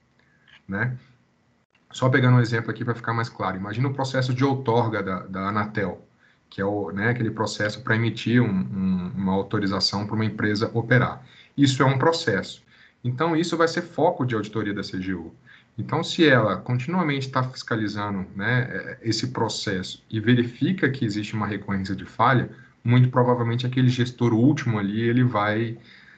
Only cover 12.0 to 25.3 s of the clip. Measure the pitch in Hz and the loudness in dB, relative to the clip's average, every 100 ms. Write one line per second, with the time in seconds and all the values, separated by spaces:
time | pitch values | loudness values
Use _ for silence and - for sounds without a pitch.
12 | 160 165 - 95 92 - _ _ _ _ | 2 2 0 -2 -4 -14 _ _ _ _
13 | 120 123 135 160 170 165 160 175 170 - | -6 -2 0 0 0 0 0 0 -6 0
14 | 160 - 120 113 101 113 104 98 95 95 | 0 2 -2 -2 -2 -4 -4 -4 -6 -6
15 | 92 90 82 - _ - _ - 98 147 | -4 -6 -8 -18 _ -20 _ -10 -4 -4
16 | 170 - 156 123 107 92 - 123 - 185 | -2 4 6 6 4 0 -2 -4 -2 -2
17 | 156 139 131 131 127 - - 113 104 104 | 0 -2 -2 -2 -2 -6 -6 -4 -4 -4
18 | 104 98 92 95 104 123 - 92 - - | -4 -6 -8 -6 -2 0 -2 -6 -10 -6
19 | 113 110 - - 110 - 110 92 95 - | -4 -2 -4 -4 -4 -4 -4 -4 -6 -12
20 | _ 110 104 123 117 - 151 185 143 127 | _ -2 2 2 2 -2 -2 0 0 0
21 | 110 101 104 113 101 101 - 98 95 95 | -2 -4 -6 -4 -4 -6 -4 -4 -4 -6
22 | - - 120 127 127 - - _ 120 123 | -8 0 4 4 0 -8 -20 _ 4 6
23 | 127 127 123 123 117 117 123 131 127 120 | 6 4 4 2 0 -2 -2 2 2 2
24 | 120 - 117 110 135 151 120 107 98 107 | -2 0 2 6 4 4 0 -2 -2 0
25 | 117 123 120 | 2 4 4